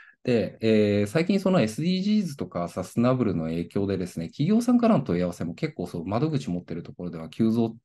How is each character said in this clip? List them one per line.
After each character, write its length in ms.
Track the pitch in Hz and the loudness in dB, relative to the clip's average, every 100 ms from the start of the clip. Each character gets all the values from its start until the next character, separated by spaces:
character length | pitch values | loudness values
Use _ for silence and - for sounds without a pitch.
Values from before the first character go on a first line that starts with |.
| - _ | -20 _
で、 340 | - 120 110 - | -2 0 -2 -2
え 420 | 113 107 104 101 | 2 4 4 4
ー、 20 | 104 | 2
最 220 | 160 175 | 0 0
近 120 | 196 | 0
そ 120 | 190 | 2
の 100 | 185 | 2
エ 60 | 110 | 2
ス 140 | 127 | -2
デ 60 | 165 | -2
ィ 120 | 185 | -2
ー 20 | |
ジ 100 | 202 | 0
ー 120 | 214 175 | 0 0
ズ 100 | 139 | -6
と 120 | 90 | -8
か 200 | 87 85 | -6 -6
サ 160 | - | -6
ス 120 | 92 - | -4 2
テ 60 | |
ナ 120 | 120 | 2
ブ 120 | 131 110 | 2 0
ル 100 | 85 | 0
の 80 | |
影 240 | 80 85 82 | -2 -4 -4
響 180 | 101 98 | -2 -2
で 140 | 95 | -2
で 80 | 87 | -4
す 120 | - | -6
ね、 100 | 85 | -8
企 200 | - 151 | -2 2
業 100 | 220 | 2
さ 120 | 240 | 4
ん 80 | 240 | 4
か 80 | 226 | 4
ら 100 | 185 | 4
の 60 | |
問 160 | - 87 | 2 0
い 20 | |
合 60 | 90 | 0
わ 60 | |
せ 100 | - | -4
も 100 | 82 | -8
結 220 | 85 107 - | -6 -6 -6
構 100 | 87 | -8
そ 140 | 87 | -6
う、 60 | 82 | -4
窓 240 | 110 156 | -2 0
口 180 | 151 - | -2 -4
持 120 | 90 | -6
っ 20 | |
て 100 | - | -6
る 80 | 82 | -10
と 120 | - | -12
こ 100 | - | -12
ろ 80 | 90 | -10
で 80 | 82 | -10
は 100 | 80 | -8
急 220 | - 113 | 0 0
増 240 | 113 113 - | 2 0 -4